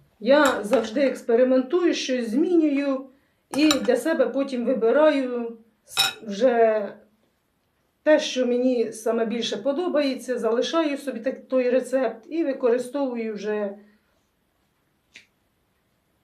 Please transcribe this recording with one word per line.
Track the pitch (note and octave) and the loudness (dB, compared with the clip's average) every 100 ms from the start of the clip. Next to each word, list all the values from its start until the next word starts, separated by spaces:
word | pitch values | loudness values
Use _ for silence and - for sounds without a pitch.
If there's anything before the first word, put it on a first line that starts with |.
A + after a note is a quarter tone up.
| _ - | _ -6
Я | G#3+ C#4+ C4+ - | 2 4 4 0
завжди | G3+ A#3+ A3 B3 | 0 0 0 0
експериментую, | C4+ - - A#3 B3+ C4 B3+ F4 E4+ | 0 -2 0 2 4 2 2 0 2
щось | C4+ - B3+ A3 | 0 -2 -4 -2
змінюю | A#3+ F#4 E4+ D4+ C#4 C#4+ C4 C4+ _ _ _ - C4+ | 0 2 4 4 0 -2 -4 -6 _ _ _ -8 2
і | D4+ | 2
для | C4+ G#3+ B3+ | 2 2 0
себе | D#4+ E4 A#3 | 0 0 0
потім | C4 C4+ B3 B3 | 0 -4 -4 -2
вибираю | B3 A3+ C4+ D#4 C#4 B3+ A#3+ A#3 A#3 _ _ - | 0 2 4 4 2 -2 -6 -8 -12 _ _ -10
с-, | - - - | -4 -4 -4
вже | A3+ G3 B3+ A#3 A3+ G#3+ G3+ - _ _ _ _ _ _ _ _ _ _ | -10 0 2 4 4 2 -4 -12 _ _ _ _ _ _ _ _ _ _
те, | D4+ D4+ | 2 2
що | - B3+ B3 | 2 -2 0
мені | B3 B3+ A#3+ G#3+ | 2 2 2 -2
саме | - A#3 A3+ A3+ | -4 -2 -2 -2
більше | A#3 G#3+ G3+ | -4 -4 -4
подобається, | C#4 C#4 F4+ D4+ C#4 A#3 - A#3 | -4 -2 -2 0 0 -4 -6 -4
залишаю | A3+ A#3+ - E4 D4+ C#4 | -2 0 0 0 -2 -4
собі | - A3+ | -8 -6
так-, | C4 - - | -6 -8 -4
той | C4 B3 | 0 2
рецепт | B3+ B3 C4 A#3 - - | 0 0 -2 -2 -6 -8
і | E4 | -4
використовую | C#4+ C4 B3 B3 A#3+ C#4+ C4+ A#3+ A3 | -2 0 0 0 -2 -4 -4 -4 -8
вже. | G#3 G#3 G#3 G3+ - - _ _ _ _ _ _ _ _ _ _ _ _ - _ _ _ _ _ _ _ _ _ _ | -8 -6 -4 -6 -8 -20 _ _ _ _ _ _ _ _ _ _ _ _ -20 _ _ _ _ _ _ _ _ _ _